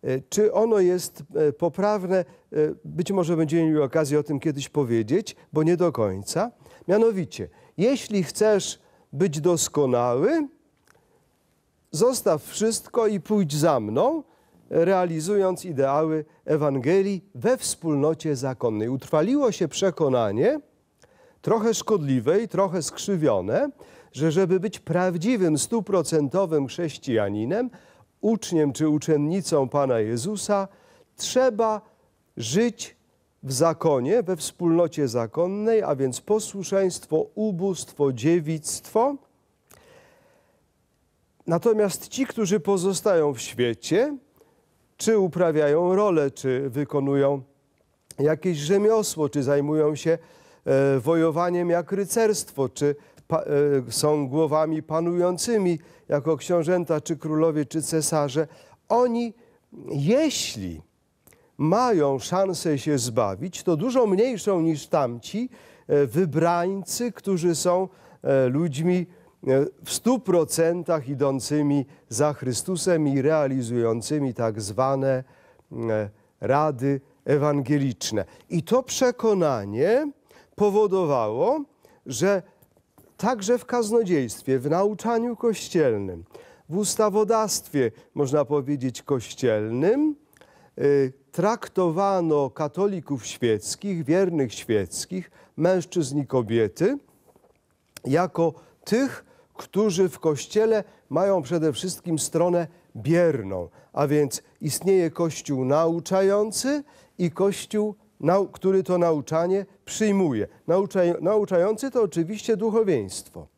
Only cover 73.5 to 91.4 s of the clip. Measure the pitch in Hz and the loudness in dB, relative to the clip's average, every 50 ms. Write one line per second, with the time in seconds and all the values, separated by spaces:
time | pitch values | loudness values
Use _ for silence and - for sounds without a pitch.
73.5 | 135 131 123 113 120 120 117 117 113 117 110 - 147 151 139 131 113 - 120 113 | 0 -2 -4 -2 -2 0 0 0 0 -2 -4 -4 -4 -2 -2 -2 -2 -2 -2 -2
74.5 | 107 110 107 98 107 107 131 135 135 139 135 135 131 127 127 _ - _ _ _ | -2 -4 -8 -8 -2 -2 0 0 0 0 0 0 -2 -2 -4 _ -20 _ _ _
75.5 | _ _ _ _ - 113 117 113 110 107 104 101 - _ _ _ _ _ - 107 | _ _ _ _ -10 -8 -4 -2 -2 -2 -2 -4 -8 _ _ _ _ _ -2 0
76.5 | 127 143 151 156 147 120 131 139 139 135 - _ _ _ _ - 139 147 135 147 | 0 2 2 0 -2 -2 -2 -2 -2 -2 -6 _ _ _ _ 0 0 2 2 2
77.5 | 147 143 135 117 147 147 135 139 120 _ - - 110 104 92 - - - - _ | 0 0 0 0 0 0 0 -2 -4 _ -8 -4 -4 -4 -4 -4 -12 -20 -14 _
78.5 | - 170 - - 220 254 254 - - - 269 247 240 247 - 226 208 190 170 151 | -4 -4 -2 0 0 0 0 -2 -2 0 0 0 0 0 0 0 2 2 2 2
79.5 | 135 113 98 101 101 113 143 180 220 262 311 294 277 _ _ _ - - - _ | 0 -2 -4 -4 -2 0 2 2 2 2 0 -2 -8 _ _ _ -20 -20 -20 _
80.5 | _ - 208 208 196 208 214 202 180 190 180 151 143 127 113 107 107 120 160 220 | _ 0 0 2 4 4 2 4 2 2 2 2 2 2 0 0 0 0 0 0
81.5 | 277 311 285 _ _ _ _ _ _ _ _ - 131 104 139 190 202 190 175 - | 0 -2 -4 _ _ _ _ _ _ _ _ -12 -6 -2 0 2 2 0 -2 -8
82.5 | _ _ _ _ _ _ _ _ _ _ _ _ _ _ - 214 254 220 190 190 | _ _ _ _ _ _ _ _ _ _ _ _ _ _ -2 -2 -2 -2 0 0
83.5 | 247 247 - - - 247 233 208 220 240 226 180 180 151 131 113 - - - - | 0 0 0 -2 -2 -2 -2 2 2 2 2 4 2 0 0 -2 -6 -10 -2 -2
84.5 | 131 131 120 147 151 175 196 208 214 180 - 220 233 226 233 247 233 - - 233 | -2 0 0 0 0 2 2 0 -2 -4 -4 -2 0 0 0 -2 -4 -2 -2 -2
85.5 | 214 - - - - 180 156 131 113 104 101 95 90 82 85 _ _ - - - | -2 -2 -6 -2 0 2 4 4 2 0 -2 -6 -8 -10 -14 _ _ -20 -20 -20
86.5 | - _ _ _ 147 190 214 196 - - 220 214 190 214 214 202 226 220 220 202 | -20 _ _ _ -4 -4 -2 -2 0 2 2 2 2 0 2 2 2 0 0 0
87.5 | - - - - - 147 127 113 - - - _ _ 143 143 127 131 151 143 123 | -4 -6 -8 -4 -2 0 0 0 -2 -6 -20 _ _ -4 -2 0 2 0 2 2
88.5 | 147 147 135 131 147 143 123 131 117 - - - 143 127 107 - - - - 120 | 0 -2 0 -2 -4 -4 -4 -6 -6 -6 -4 -2 -2 -2 -2 -8 -10 -2 0 2
89.5 | 110 107 104 110 113 123 147 180 233 277 302 311 294 _ _ _ _ _ - _ | 2 2 0 -2 -2 0 2 2 2 2 2 0 -2 _ _ _ _ _ -20 _
90.5 | _ _ _ _ _ - 139 143 143 139 135 131 131 _ _ _ - - | _ _ _ _ _ 0 2 4 4 4 2 0 -2 _ _ _ -4 0